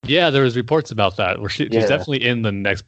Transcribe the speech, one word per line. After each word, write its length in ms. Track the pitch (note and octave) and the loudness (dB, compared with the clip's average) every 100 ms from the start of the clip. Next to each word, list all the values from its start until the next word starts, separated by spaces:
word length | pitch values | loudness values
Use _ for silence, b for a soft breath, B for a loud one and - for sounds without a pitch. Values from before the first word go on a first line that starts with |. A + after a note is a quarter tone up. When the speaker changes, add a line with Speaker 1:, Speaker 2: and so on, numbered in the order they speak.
Speaker 1:
Yeah, 260 | A#2+ D#3 E3+ | 2 2 4
there 120 | C#3 | 4
was 140 | C3 A#2 | 2 0
reports 340 | A#2+ D#3 D3+ | 0 0 0
about 260 | A2 G2 G2+ | 0 0 0
that. 220 | F#2 G#2 | -2 -2
Where 100 | G2+ | -6
she, 140 | - C3+ | -4 0
she's 80 | |
Speaker 2:
Yeah. 60 | A2+ G#2+ | 0 2
Speaker 1:
definitely 400 | C#3+ - C3+ A#2+ | 0 -2 -2 0
in 160 | A#2+ | 0
the 100 | A2 | -2
next 300 | G2+ G2 G2 | -2 -2 -4